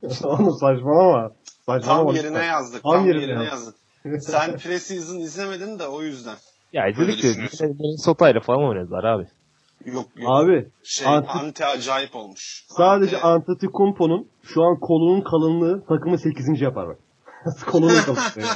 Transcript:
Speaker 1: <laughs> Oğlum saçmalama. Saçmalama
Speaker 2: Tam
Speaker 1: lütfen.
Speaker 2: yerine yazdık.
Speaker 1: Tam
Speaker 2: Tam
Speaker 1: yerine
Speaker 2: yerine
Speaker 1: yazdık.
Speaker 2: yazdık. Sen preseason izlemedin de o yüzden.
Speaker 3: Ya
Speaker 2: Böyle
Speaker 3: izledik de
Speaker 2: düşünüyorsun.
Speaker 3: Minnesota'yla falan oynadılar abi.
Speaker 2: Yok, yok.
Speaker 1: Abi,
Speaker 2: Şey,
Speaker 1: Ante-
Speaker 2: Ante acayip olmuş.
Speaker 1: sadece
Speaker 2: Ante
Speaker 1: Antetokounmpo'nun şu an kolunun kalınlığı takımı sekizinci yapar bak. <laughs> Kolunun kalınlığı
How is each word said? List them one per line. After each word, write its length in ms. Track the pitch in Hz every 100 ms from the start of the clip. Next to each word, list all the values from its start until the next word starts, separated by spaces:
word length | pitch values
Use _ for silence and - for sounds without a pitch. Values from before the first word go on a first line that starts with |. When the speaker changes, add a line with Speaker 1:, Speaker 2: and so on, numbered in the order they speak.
Speaker 1:
<laughs> 240 | - 127 139
Oğlum 260 | 147 196
saçmalama. 800 | 147 139 127 131 190 185 131 113 _ - _ -
Saçmalama 380 | 127 117 156
Speaker 2:
Tam 120 | 151 147
Speaker 1:
lütfen. 80 |
Speaker 2:
yerine 220 | 151 160 165
yazdık. 380 | 156 123 120
Speaker 1:
Tam 80 | 143
Speaker 2:
Tam 140 | 175 190
Speaker 1:
yerine 140 | 160
Speaker 2:
yerine 220 | 135 120
Speaker 1:
yazdık. 320 | 117 131 113 - _ _ 143
Speaker 2:
yazdık. 180 | 147
Sen 280 | 147 151 165 156
preseason 640 | 170 180 175 185 160 180
izlemedin 600 | 160 156 196 185 202 214
de 80 | 147
o 140 | 143
yüzden. 340 | 156 135 113 107 _ _ _
Speaker 3:
Ya 100 | 151
Speaker 2:
Böyle 80 | 98
Speaker 3:
izledik 320 | 107 180 214
de 40 | 127
Speaker 2:
düşünüyorsun. 400 | 101 117 - 156
Speaker 3:
Minnesota'yla 720 | 143 151 156 175 160 160 120
falan 220 | - 131
oynadılar 400 | 143 98 87 92
abi. 240 | 110 107 85 _ _ _ _ _ 127
Speaker 2:
Yok, 200 | 127 - -
yok. 160 | 117
Speaker 1:
Abi, 360 | 135 170 160 - _
Speaker 2:
Şey, 240 | - - 135
Speaker 1:
Ante- 240 | 147 135
Speaker 2:
Ante 340 | 131 151 147 147
acayip 500 | 131 123 135 139 123
olmuş. 500 | 104 95 - - _
Speaker 1:
sadece 500 | - 180 202 185 -
Speaker 2:
Ante 100 | 165
Speaker 1:
Antetokounmpo'nun 1000 | 170 165 185 190 - 202 196 160 175 - _
şu 200 | - 160
an 160 | 170 175
kolunun 420 | - 165 165 196
kalınlığı 640 | 196 165 160 170 170 190 -
takımı 320 | 156 160 170
sekizinci 460 | 156 135 131 139
yapar 240 | 135 104 87
bak. 100 | 73 _ _ -
<laughs> 340 | - 165 - -
Kolunun 300 | 170 165 175 139
kalınlığı 420 | 131 233 107 110